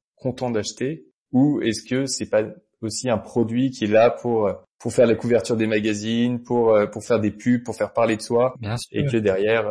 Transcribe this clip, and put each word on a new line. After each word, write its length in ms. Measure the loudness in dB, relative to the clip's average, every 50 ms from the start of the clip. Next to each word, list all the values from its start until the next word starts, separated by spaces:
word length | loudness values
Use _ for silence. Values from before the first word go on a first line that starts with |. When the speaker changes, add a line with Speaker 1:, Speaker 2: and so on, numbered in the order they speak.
| _ _ _
Speaker 1:
contents 360 | _ -8 -8 -6 -4 -6 -4
d'acheter, 560 | -2 -2 -4 -4 -6 -6 -6 -6 -6 -8 -14 _ _ _ _ _
ou 300 | 2 2 4 4 2 0
est-ce 220 | -2 -2 -4 -4 -6
que 220 | -4 -4 -4 -2
c'est 240 | -4 -6 -8 -6 -2
pas 140 | 0 0 0 0 -8 -16 _ _ _ _
aussi 280 | -10 -8 -8 -6 -4 -2
un 80 | -2 -2
produit 540 | -4 -4 -2 -2 0 0 0 -2 -2 -2
qui 140 | -2 -2 -2
est 20 | 2
là 220 | 4 6 6 4
pour, 400 | 4 0 -4 -2 0 0 0 0 -2 -4 -10 _ _ _
pour 140 | -8 -4 2
faire 140 | 4 4 4
la 80 | 4
couverture 420 | 2 0 0 0 0 2 0 -2 0
des 100 | 0 0
magazines, 760 | 0 0 0 0 -2 -2 -4 -4 0 0 0 0 -2 -4
pour, 320 | -4 -2 0 2 4 6 6
euh, 140 | 4 4 2
pour 160 | -2 -8 -2
faire 160 | 0 0 2
des 120 | 2 -2
pubs, 320 | -4 -2 0 0 0 0 0
pour 120 | -6 -6
faire 180 | -4 -4 -4 0
parler 220 | 0 2 2 0
de 60 | -2
soi, 340 | -4 -2 0 2 2 0 -2 -4
Speaker 2:
Bien 160 | -8 -8 -6 -8 -8 -8
Speaker 1:
et 100 | -4 -2
Speaker 2:
sûr. 100 | -2 0
Speaker 1:
que 60 | 0 0
derrière, 500 | 0 0 0 0 0 0 0 0 0 -2